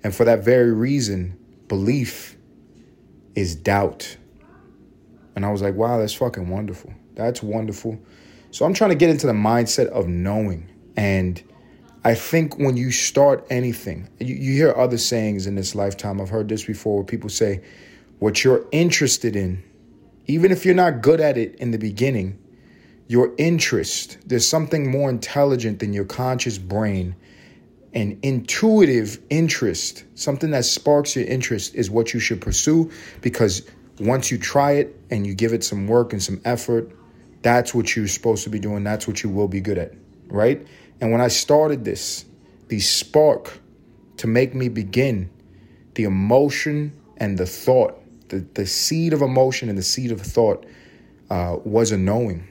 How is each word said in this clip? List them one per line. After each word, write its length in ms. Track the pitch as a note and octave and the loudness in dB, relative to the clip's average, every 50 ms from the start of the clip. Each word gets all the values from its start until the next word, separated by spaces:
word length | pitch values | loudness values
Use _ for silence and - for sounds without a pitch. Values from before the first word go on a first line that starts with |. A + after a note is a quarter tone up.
| _ | _
And 100 | G#2+ F#2 | -6 0
for 120 | - A#2 | 2 4
that 180 | A2+ A#2 A2 G2+ | 6 6 4 4
very 280 | A2+ B2 B2+ B2 A#2+ A2+ | 4 6 6 6 4 4
reason, 640 | G#2+ A#2 C3 C#3 C#3+ B2 G#2 G2+ F#2 F2+ F2+ F#2 - - _ - _ _ | 2 0 0 0 0 -2 -2 -4 -4 -6 -8 -10 -14 -20 _ -20 _ _
belief 720 | - G#2+ G2 G2 G#2+ C3 C#3+ B2 - - - - - - - _ _ _ _ _ _ _ - - _ _ _ _ _ - - _ - - | -6 -4 -2 0 0 0 0 -2 -4 -8 -14 -16 -20 -20 -20 _ _ _ _ _ _ _ -20 -20 _ _ _ _ _ -20 -20 _ -10 -6
is 200 | - G2 F2 E2 | -4 -4 -4 -6
doubt. 640 | D#2 E2 G#2+ G2+ G2+ G2+ - - - - - - - - _ _ - _ _ - - - - - _ - _ _ _ _ _ - - _ _ _ | -4 -2 0 2 2 2 0 -4 -6 -16 -16 -16 -20 -20 _ _ -20 _ _ -20 -20 -20 -20 -20 _ -20 _ _ _ _ _ -20 -20 _ _ _
And 120 | G2+ G2 | -4 -4
I 40 | G2+ | -2
was 120 | G#2 G2 G2 | -2 0 -2
like, 140 | G2 F#2+ | -2 0
"Wow, 200 | G2 A2 A#2 B2 | 0 0 0 2
that's 160 | A#2 G#2+ G#2+ - | 0 0 -2 -2
fucking 360 | - C3 A#2+ - G2 F#2 F2 | -4 -4 -4 -4 -6 -6 -6
wonderful." 440 | F#2 G2 G#2+ G2+ F#2 - - - - - _ _ - - | -6 -6 -6 -8 -10 -12 -14 -20 -20 -20 _ _ -10 -4
That's 220 | A2 A#2 A2+ - - | -4 -4 -4 -4 -6
wonderful. 580 | G#2 G#2+ A2+ A2 A2 G2+ - - A#2 G#2+ G#2+ - _ - - - - - - - - | -6 -4 -4 -4 -6 -8 -8 -8 -10 -10 -10 -14 _ -20 -20 -20 -20 -20 -20 -20 -20
So 140 | - - - | -4 0 0
I'm 80 | E3 F#3+ | 0 2
trying 180 | - A3 G3+ | 2 2 2
to 60 | F3 | 4
get 140 | C#3+ E3+ E3+ | 4 4 4
into 160 | D#3+ C#3+ - | 4 2 2
the 80 | C#3 A2+ | 0 0
mindset 540 | G#2+ G#2 A2 A#2 A#2+ A#2+ A2+ - - B2 - | 2 2 2 2 2 2 0 0 0 0 0
of 200 | - - F#2+ E2+ | 0 -2 -2 -2
knowing. 600 | F2 F2 F2 F#2+ G2+ G#2+ A2 G2+ F2+ D#2+ E2 F2+ - - - - - | -2 -2 -2 -2 -2 -2 -2 -4 -4 -8 -10 -16 -20 -20 -20 -10 -6
And 460 | - G#2 G2+ F#2+ F#2+ F#2 F2+ F2+ E2+ - - - - - - - _ - - - - - | -2 0 0 0 0 0 -2 -4 -6 -10 -20 -20 -20 -20 -20 -20 _ -20 -20 -20 -2 0
I 120 | A#2 A#2 | 2 2
think 440 | A2+ - - - E3 D#3+ D3 - - | 2 -2 0 0 2 2 0 -2 -2
when 200 | - C3+ B2+ A#2+ | 0 0 0 0
you 120 | B2 C3 | -2 -2
start 560 | A#2+ - - - - C#3 C#3+ C#3+ C3+ - - - | -2 -2 -2 0 4 4 6 6 4 2 -2 -4
anything, 580 | C3 B2 B2 B2 A2+ - - G2+ D#2+ E2 F#2+ - - _ | -2 -2 -2 -2 -4 -6 -8 -10 -10 -10 -12 -16 -12 _
you, 160 | A2+ B2+ C3 | -8 -6 -6
you 200 | C3+ C3+ C3 C3+ | -4 -4 -2 2
hear 180 | C#3 D#3 D3 - | 4 4 4 4
other 240 | B2 B2+ B2 B2 | 4 2 2 2
sayings 500 | A2+ - - B2 A2+ A2 G#2+ G#2 G2 F#2 | -2 -2 -2 -2 0 0 -2 -2 -2 -4
in 80 | G2 G2+ | -4 -4
this 200 | G2 F#2+ - - | -4 -6 -6 -4
lifetime. 440 | G#2+ G2+ G2+ G2 - - G#2 G2 G2 | -4 -4 -4 -4 -6 -8 -6 -6 -6
I've 100 | G2 F#2 | -6 -4
heard 180 | G#2+ A2 G#2+ G#2 | -4 -4 -2 -2
this 160 | A2 G#2+ - | -4 -6 -6
before 320 | - G#2+ G2+ - A2 G#2 | -8 -10 -6 -4 -2 -2
where 80 | G2+ G2 | -2 -2
people 240 | G2 - G#2+ - G#2 | -4 -6 -8 -8 -6
say, 320 | - - A2+ G#2 G2 F#2 - - - - - - - - _ _ - _ | -2 -2 0 0 -2 -4 -8 -16 -20 -20 -20 -20 -20 -20 _ _ -10 _
"What 220 | G2 G#2+ G#2 - - | -2 0 0 2 4
you're 220 | C3 B2+ - - - - | 4 4 4 2 0 0
interested 640 | D#3 E3+ F3 E3 - D3+ B2+ - - - A#2 G2+ | 2 2 2 2 2 0 0 0 0 -2 -2 -2
in, 260 | G2+ F#2+ F#2 F2+ F2+ - _ _ _ _ _ - _ _ _ _ - _ | -2 -2 -2 -4 -6 -10 _ _ _ _ _ -20 _ _ _ _ -18 _
even 240 | - C#3 E3 E3+ F#3+ | -2 0 4 4 4
if 140 | F#3 F3+ - | 4 4 4
you're 100 | F#3 F3+ | 4 6
not 280 | F3+ F3+ E3+ D3+ A#2+ A2 | 6 6 4 2 4 6
good 180 | C#3 D#3+ D#3+ | 6 6 6
at 160 | D#3 D3+ C3+ | 6 2 2
it 200 | A#2+ A2+ - - | 2 -2 -4 -4
in 160 | - B2 A#2+ A2+ | -6 -4 -4 -2
the 60 | A2 | -2
beginning, 600 | A2 G#2+ G#2 G#2 B2 C#3 C3+ A2+ F#2 F#2+ G2 - _ - - - _ - - _ _ - _ - _ | -4 -6 -2 0 0 0 0 -2 -4 -4 -8 -12 _ -20 -20 -20 _ -20 -20 _ _ -20 _ -20 _
your 280 | _ A#2+ A#2+ A#2+ - - | _ 4 4 4 4 2
interest, 800 | - D3 E3 E3+ D#3+ - - - G2+ C#2+ - - - - - - - _ | 0 0 2 2 2 0 0 0 -2 -2 -4 -6 -8 -8 -10 -16 -20 _
there's 220 | - D#3+ D#3 - - | -2 0 0 0 2
something 420 | - E3+ D#3 C3+ E3+ D#3+ C#3+ C3+ | 0 0 0 0 -2 -2 0 0
more 200 | C3 C#3 C#3+ C3+ | 0 0 0 -2
intelligent 680 | B2+ A#2+ - - - C#3+ C#3+ C#3+ C3+ B2 A2+ A2+ G#2 F#2+ | -2 -4 -6 -6 0 2 2 2 2 0 -2 -4 -4 -4
than 120 | A2+ G#2 G2+ | -6 -4 -4
your 140 | G2+ G2 | -4 -6
conscious 500 | G2 - - B2+ B2+ B2+ A#2+ - B2+ G#2+ | -6 -6 -6 -4 -2 -2 -2 -4 -6 -6
brain. 600 | G2 F#2+ F2+ F#2+ G#2 A2 G#2+ G2 F#2+ F2+ F2+ F2+ - - - - - - - - - _ _ _ _ _ _ - | -8 -8 -4 -4 -2 -2 0 -2 -2 -4 -6 -8 -10 -16 -20 -20 -20 -20 -20 -20 -20 _ _ _ _ _ _ -6
An 260 | A#2+ G#2+ G2+ - - - | -4 -4 -4 -4 -4 -4
intuitive 1000 | C#3 C3+ B2 - - - - - A3 A3 G#3+ G3 D3 B2+ A#2+ G#2+ G#2 G2 - - - | -2 -2 -2 -4 -4 -4 2 4 4 6 6 6 6 6 2 0 -2 -8 -14 -6 -2
interest, 760 | C#3+ D#3+ E3 D#3 - - - G#2 E2+ - - - - - - - - | 0 0 0 0 0 0 -2 -2 -2 -2 -8 -10 -10 -14 -20 -20 -14
something 380 | - - - C#3 C#3 - D#3+ D3 | -8 -6 -4 -4 -2 -2 -2 -2
that 120 | C3 A#2 | 0 0
sparks 500 | - - - - D3 D3 D3 C#3+ D3 - | -2 -2 0 2 4 4 4 2 0 -2
your 100 | C3+ G#2+ | -4 -2
interest 480 | - B2+ C3+ - - A#2+ G2+ - - - | -2 -2 -4 -2 -2 -4 -4 -6 -8 -4
is 160 | - A#2 F#2+ | -4 -4 0
what 240 | G#2 A#2 A2+ - - | 0 0 0 0 -2
you 60 | A#2+ | -2
should 200 | G#2 - A2+ F#2 | -2 -2 -4 -4
pursue, 500 | - - - - - D3+ D#3 E3 D#3+ D#3+ - - - - - - | -4 -4 -2 0 0 2 4 2 2 0 -4 -16 -20 -20 -20 -6
because 480 | - B2 - - A#2 G2+ F#2 F2+ - - - - - - _ - | -6 -6 0 2 0 0 0 -2 -8 -14 -20 -20 -20 -20 _ -4
once 320 | G#2 G#2+ C3 C3+ C3 - | 0 0 0 0 0 -2
you 80 | C3 A2 | -4 -4
try 340 | - - - C#3 C#3 C#3+ C#3+ | -6 0 2 2 4 4 4
it 260 | C#3+ D3 - - - - - | 2 0 -2 -4 -20 -10 -6
and 160 | B2 G#2 G2+ | -4 -4 -2
you 80 | G2+ G2 | -4 -2
give 180 | F#2+ A2+ A2+ A2+ | 0 0 0 0
it 100 | A#2 - | -2 -2
some 240 | - - G2+ G2 | -4 -4 -4 -2
work 280 | G2+ A#2 A#2+ A#2+ A#2 - | 2 2 2 2 2 -2
and 80 | G2+ F#2 | -6 -4
some 180 | - G2 F#2 - | -6 -6 -6 -2
effort, 460 | A#2 A#2+ A#2 - - A#2+ A#2 A2+ - - - - - - - - - - - - | -4 -4 -2 -2 -2 -2 -2 -2 -4 -14 -20 -20 -20 -20 -20 -20 -20 -20 -2 0
that's 320 | A#2 A#2+ B2 A#2+ - - | 4 4 4 2 2 -2
what 220 | A#2+ A2 - - | -2 -2 0 -2
you're 100 | A#2 G#2+ | -2 -4
supposed 380 | G2 - - - A#2 A2 G2+ - | -4 -6 -2 0 0 0 0 -2
to 60 | A2 | -6
be 80 | G#2+ G#2 | -8 -6
doing. 260 | G2+ G#2+ G#2 G#2 G2+ | -6 -6 -6 -4 -4
That's 240 | G2+ G#2+ G#2+ - - | -4 -4 -4 -4 -6
what 140 | G#2+ - - | -8 -6 -6
you 60 | G#2+ | -4
will 200 | F#2+ G2 G#2 G2 | -2 -2 -2 -2
be 120 | F#2 G2 | -2 -4
good 180 | F#2 G#2 G2+ F2+ | -4 -2 -4 -4
at, 140 | E2+ - - - - _ - - - - | -4 -8 -10 -20 -20 _ -20 -20 -18 -8
right?" 380 | - G2+ G#2+ B2 D3 D3 - - - - - - - - | -2 2 2 2 2 0 -6 -18 -20 -20 -20 -20 -12 -6
And 100 | G#2+ A2 A2+ | -2 0 2
when 100 | A#2+ B2 | 2 2
I 60 | A#2+ | 0
started 560 | - - - - D3 D3+ D#3 D3+ D3 C3+ A2+ | 0 -2 0 4 4 4 4 4 0 -2 -4
this, 420 | G2 G2 - - - - - - - - _ - - - - - - | -6 -8 -6 -8 -10 -10 -10 -14 -18 -20 _ -20 -20 -20 -20 -10 -6
the 100 | A2+ G#2 | -4 -2
spark 800 | G2 - - - - - - D3+ D3+ D3+ - - - - - - _ _ _ _ _ _ _ _ _ _ - - | 0 0 0 -2 -4 0 2 4 6 6 4 2 -2 -12 -18 -18 _ _ _ _ _ _ _ _ _ _ -18 -6
to 80 | - | -4
make 280 | A2+ A2+ A#2+ C3+ B2+ - | 0 2 2 2 2 0
me 140 | C3 B2+ B2 | -4 -4 -4
begin, 600 | A2 A2+ G#2 F#2+ F#2+ B2 C3+ C#3 A#2 G2 F#2 F2+ - - _ - - - - - - _ - - - | -4 -6 -8 -2 0 0 0 0 0 -2 -6 -8 -12 -20 _ -20 -20 -20 -20 -20 -20 _ -20 -14 -6
the 100 | - A2 | -4 -2
emotion 880 | G2+ F#2+ F#2+ F#2+ G#2 A#2+ C3+ C#3+ D3 C#3 - - D#3 D3 D3 D3 D3 C#3+ - _ - - | 0 0 0 2 4 4 4 4 2 0 -2 -4 -4 -2 -4 -4 -6 -10 -14 _ -20 -10
and 220 | - A2+ G#2 G2 F#2 | -6 -4 -4 -2 -2
the 80 | F2+ | -4
thought, 520 | F2+ - - - - B2+ B2+ A2 - - - - - - - _ _ | -4 -6 -4 0 4 4 4 4 2 0 -8 -20 -20 -20 -20 _ _
the, 180 | - F#2+ F#2 - _ | -8 -8 -8 -6 _
the 140 | - G2+ | -6 -4
seed 480 | F#2+ - - - - D#3+ D#3+ E3 E3 D#3 | -4 -2 -2 -2 -2 0 0 0 0 2
of 80 | D3 C#3+ | 2 0
emotion 480 | C3 C3 C3 C3 C3 C3 - C3 A#2 | 2 4 4 4 4 2 -2 -4 -4
and 80 | G#2 G2 | -4 -4
the 40 | F#2 | -2
seed 300 | - - - C3 A#2+ A#2 | -4 -4 -4 -4 -4 -6
of 80 | G2 | -6
thought, 460 | - - - B2 A#2 G#2+ G2 - - - - - - - - - - - - _ _ _ | -8 -4 0 2 2 2 2 0 -6 -20 -20 -20 -20 -20 -20 -20 -20 -20 -20 _ _ _
uh, 260 | G#2 F2+ F2 F2 F2 D2+ - | -4 -4 -2 -2 -4 -6 -6
was 260 | G#2+ G#2 A2+ A#2 G#2 | 0 2 2 2 2
a 60 | G#2+ | 2
knowing. 500 | G2 F#2 F#2+ G#2 A#2 B2 G#2+ F2+ E2 F2+ F#2+ | 0 0 2 2 0 0 -2 -4 -8 -10 -16